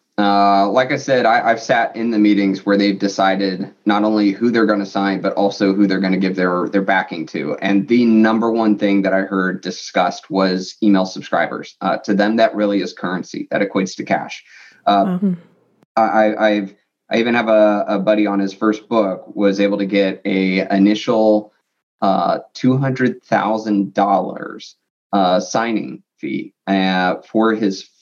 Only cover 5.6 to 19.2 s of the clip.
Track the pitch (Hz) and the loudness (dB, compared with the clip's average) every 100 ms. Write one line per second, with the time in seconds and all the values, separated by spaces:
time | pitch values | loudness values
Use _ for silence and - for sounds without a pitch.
5.6 | 98 98 101 92 95 92 95 92 90 90 | 0 2 2 2 0 0 -2 0 -2 -2
6.6 | 87 98 95 95 90 85 78 85 73 73 | -2 -2 0 -2 -2 -8 -8 -8 -6 -4
7.6 | 98 98 98 120 120 110 110 110 113 113 | 0 0 2 2 4 4 4 2 0 0
8.6 | 110 98 101 98 95 95 95 98 92 92 | 2 2 2 0 2 0 0 -2 -2 -4
9.6 | - - - 92 90 - - 95 95 92 | -8 -12 -6 -2 -2 -4 -6 0 0 0
10.6 | 92 - 107 95 92 - - 87 82 - | -6 -2 2 2 0 -6 -4 -2 -2 -6
11.6 | 71 - 92 82 - 98 104 113 110 104 | -14 -8 -4 -4 -2 0 0 2 2 2
12.6 | 104 101 87 - 90 90 - - - 80 | 0 0 -4 -6 -6 -6 -8 -12 -6 -4
13.6 | 98 98 95 - - 82 - - - - | -2 -2 -4 -6 -4 -4 -4 -14 -20 -20
14.6 | - _ - 101 135 180 196 175 - _ | -20 _ 0 2 2 0 -2 -2 -8 _
15.6 | _ _ _ - 110 107 107 107 107 104 | _ _ _ -2 0 2 2 2 0 0
16.6 | 95 - _ _ - 113 117 120 113 107 | -2 -10 _ _ -4 -2 0 0 4 4
17.6 | 107 104 98 101 95 107 104 101 98 - | 4 2 -2 -2 2 2 2 0 -2 -2
18.6 | 110 107 - 117 101 92 | -2 -2 -2 0 0 -2